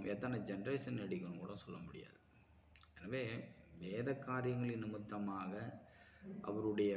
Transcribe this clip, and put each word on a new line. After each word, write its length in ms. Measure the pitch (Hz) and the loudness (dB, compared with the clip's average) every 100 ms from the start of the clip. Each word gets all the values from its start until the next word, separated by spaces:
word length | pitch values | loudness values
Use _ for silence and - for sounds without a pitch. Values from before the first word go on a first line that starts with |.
| 101 | 0
எத்தனை 300 | 104 127 117 | 0 2 0
ஜெனரேஷன் 580 | 101 98 113 139 127 120 | 0 0 2 0 0 -2
நீடிக்கும்னு 440 | 95 92 90 87 | 0 0 -2 -4
கூட 120 | 90 101 | -6 -8
சொல்ல 220 | - 85 | -8 -8
முடியாது. 400 | 80 73 - - - - - - - - - | -8 -10 -12 -18 -20 -20 -20 -20 -20 -20 -20
எனவே 320 | - 90 131 113 117 - - - - | -12 -4 -2 0 -2 -6 -12 -18 -10
வேத 300 | 90 107 131 135 | -2 0 2 0
காரியங்களின் 680 | 127 127 123 123 123 113 | 2 2 4 4 4 2
நிமித்தமாக 680 | 107 104 104 104 101 98 92 101 120 - - - - - 196 - | 0 -2 -2 0 0 0 -2 -2 -4 -6 -12 -20 -20 -14 -10 -4
அவருடைய 500 | 104 107 107 104 104 | 0 2 4 6 6